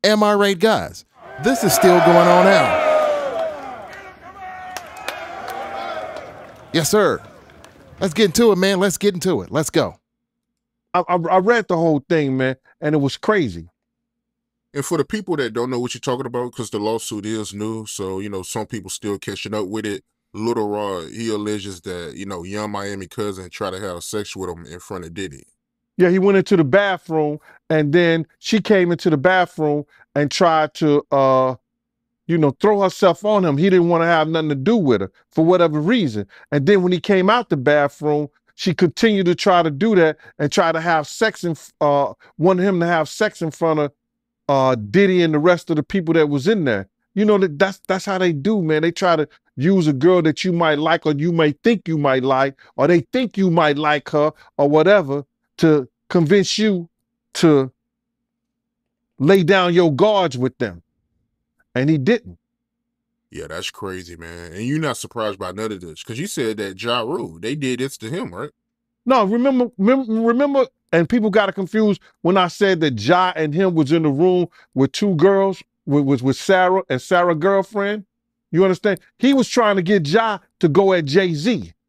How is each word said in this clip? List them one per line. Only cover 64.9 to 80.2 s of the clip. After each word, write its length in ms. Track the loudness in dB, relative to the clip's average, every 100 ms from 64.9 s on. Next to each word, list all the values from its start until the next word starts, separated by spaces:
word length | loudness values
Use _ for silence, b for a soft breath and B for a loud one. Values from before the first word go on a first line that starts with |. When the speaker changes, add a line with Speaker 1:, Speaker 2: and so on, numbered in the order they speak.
| -8
Speaker 3:
surprised 440 | -10 -8 -8 -6
by 100 | -10
none 220 | -8 -8
of 80 | -10
this, 220 | -14 -18
'cause 140 | -14 -12
you 100 | -10
said 280 | -6 -6 -6
that 220 | -10 -8
Ja 200 | -4 -4
Rule, 380 | -4 -8 -8 -10
they 160 | -8 -6
did 240 | -4 -4
this 180 | -6 -8
to 100 | -10
him, 240 | -10 -10
right? 180 | -12 -16 _ _ _ _ _
Speaker 2:
No, 200 | 0 2
remember, 480 | 2 2 2 0 -2 0
remember, 360 | 2 2 0
remember, 540 | 0 0 2 2 0 -2 _ _
and 160 | 0 2
people 220 | 0 2
got 180 | 2 0
it 80 | -4
confused 440 | -4 0 0 0 b b
when 140 | 0 2
I 100 | 0
said 340 | 2 0 2
that 200 | 0 -2
Ja 320 | 2 2 2
and 180 | 0 -4
him 220 | 0 0
was 160 | 0 2
in 140 | 2
the 40 | 2
room 380 | 2 2 2 -2 b b
with 180 | -2 -2
two 240 | 0 -2 4
girls, 460 | 4 4 0 -4 _ _
with, 200 | -2 0
with, 180 | 2 0
with 140 | 0 -2
Sarah 460 | 2 4 4 2 -2
and 140 | -6
Sarah's 360 | 0 2 2 0
girlfriend. 680 | 0 0 -2 -6 -4 -6 -12 _ _ _ _
You 140 | 0
understand? 360 | 2 2 -2 -2 _ _
He 160 | 2
was 120 | 2 2
trying 300 | 2 2 0
to 60 |
get 240 | 2 0 2
Ja 300 | 0